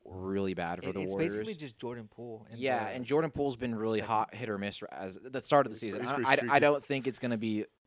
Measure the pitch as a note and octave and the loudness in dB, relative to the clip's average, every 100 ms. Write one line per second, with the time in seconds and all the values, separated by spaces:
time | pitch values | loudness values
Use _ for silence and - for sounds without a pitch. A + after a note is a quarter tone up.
0 | - F#2 F#2 G2 F#2+ F2+ E2+ F2+ F2+ F#2+ | -12 -8 -2 0 0 0 -2 -4 -4 -4
1 | F#2 G2 E3+ G#3 A3 F#3 D3 A#2 A#2+ A#2+ | -2 0 0 -2 -4 -6 -10 -10 -10 -8
2 | A2 - A#2+ A2 G#2+ A#2 C3 B2 G#2+ B2 | -12 -14 -14 -14 -14 -4 0 0 -2 -6
3 | A#2+ C#3+ D#3+ C#3+ C#3+ A#2+ B2 A2+ A2 A2 | 0 2 2 0 -2 0 -2 0 2 2
4 | G#2 A2 A2 G#2+ A#2+ G2+ G2+ - - C2 | 2 0 0 -4 -4 -2 -4 -6 -10 -10
5 | F#2+ F#2 B2 C3 - D3 C3 G#2+ A2+ G2 | -10 -10 -8 -8 4 4 4 0 -6 -4
6 | B2 C#3 B2 C#3 B2+ C#3+ D3 D3 - C#3 | -2 0 4 4 6 6 6 6 2 -2
7 | B2+ A2+ B2 A#2 A2 G#2+ G#2 _ | -2 -2 -2 0 0 0 -2 _